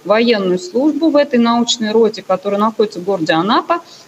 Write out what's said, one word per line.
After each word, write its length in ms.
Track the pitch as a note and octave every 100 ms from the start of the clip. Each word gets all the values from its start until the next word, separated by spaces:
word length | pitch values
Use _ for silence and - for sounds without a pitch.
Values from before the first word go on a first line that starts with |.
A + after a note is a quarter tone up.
| F3
военную 520 | G#3+ A#3+ G#3+ F#3 F3+
службу 500 | - A#3 D4+ C#4+ E4
в 80 | C#4+
этой 200 | C#4+ A#3+
научной 520 | A#3 A#3+ A#3+ - G#3+
роте, 300 | A3 G#3+ G#3+
которая 380 | - F#3 G3+ G3+
находится 400 | A3 G#3+ G#3+ F3+
в 40 |
городе 300 | F3+ F#3+ D#3+
Анапа, 480 | D#3+ F#3+ D4 D#4+ E4+ - -